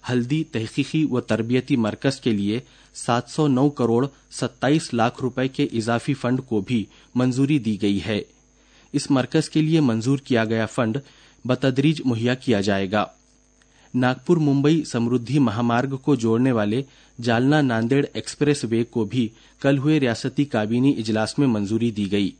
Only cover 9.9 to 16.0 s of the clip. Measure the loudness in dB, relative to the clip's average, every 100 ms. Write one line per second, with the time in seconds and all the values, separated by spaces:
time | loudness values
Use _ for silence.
9.9 | 0 0 -2 0 0 2 0 -2 -2 -2
10.9 | -2 -8 -20 -20 _ -4 0 0 2 0
11.9 | 0 -2 0 -2 -2 0 0 2 0 0
12.9 | -2 -2 -8 _ _ _ _ _ _ _
13.9 | 0 0 0 0 2 4 2 4 2 0
14.9 | -2 0 -2 0 2 2 2 0 2 0
15.9 | -4